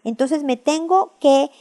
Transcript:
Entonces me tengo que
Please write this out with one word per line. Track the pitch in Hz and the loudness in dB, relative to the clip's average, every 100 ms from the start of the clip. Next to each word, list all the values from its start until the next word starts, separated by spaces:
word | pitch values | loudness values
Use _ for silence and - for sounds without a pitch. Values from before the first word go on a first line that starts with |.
Entonces | 226 226 262 302 | -10 -4 -2 -2
me | 285 247 | -2 -4
tengo | - 311 330 381 - _ | -2 -4 0 0 0 _
que | 285 277 277 - | 2 2 2 -6